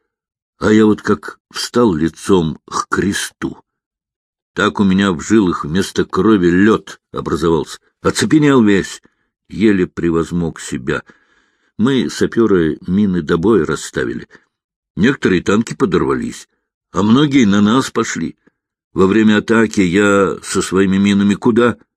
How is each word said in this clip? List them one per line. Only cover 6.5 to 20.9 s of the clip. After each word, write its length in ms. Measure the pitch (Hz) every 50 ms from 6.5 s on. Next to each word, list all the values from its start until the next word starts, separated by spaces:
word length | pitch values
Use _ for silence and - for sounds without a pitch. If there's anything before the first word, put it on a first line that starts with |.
| 87 92 101 110 104 - - - - - _ _ -
образовался. 640 | - 67 78 85 82 82 85 82 76 67 - - - _ _ _ _
Оцепенел 640 | - 95 - - 123 107 147 156 147 147 139 127 110
весь, 400 | 104 101 95 82 - - - _ _ _ _ _ _ _ _ _ _
еле 360 | 85 82 104 110 101 95 90
превозмог 720 | 80 - - 80 85 80 82 80 - 85 87 85 80 - -
себя. 420 | - - - 67 64 71 73 62 - - - _ _ _ _ _ _ _ _ _ _ _ _
Мы, 320 | - 107 135 139 123 85 73
сапёры, 720 | - - 95 82 - 117 113 104 98 90 82 78 69 - -
мины 340 | - 90 101 107 98 90 87
до 160 | 78 76 87
боя 300 | 85 85 107 113 92 76
расставили. 640 | 69 76 - - - - 71 65 58 58 60 - - - - _ _ _ _ _ _ _ _ _ _ _
Некоторые 460 | 76 95 131 143 - - 113 95 85 80
танки 320 | - 98 110 117 - -
подорвались, 760 | - 135 98 87 82 76 67 69 62 58 60 - - - - _ _ _ _ _ _ _ _
а 120 | - - 98
многие 420 | 107 113 139 151 143 131 139 117
на 160 | 98 98 104
нас 300 | 104 104 117 131 127 -
пошли. 480 | - 120 113 - - - 85 76 - _ _ _ _ _ _ _ _ _ _ _ -
Во 120 | - 95
время 320 | 95 101 110 110 107 107 104
атаки 440 | - - 110 113 113 107 - 104 95
я 560 | 87 82 101 104 101 98 98 98 85 62 - -
со 200 | - - 95 87
своими 340 | - 87 95 98 92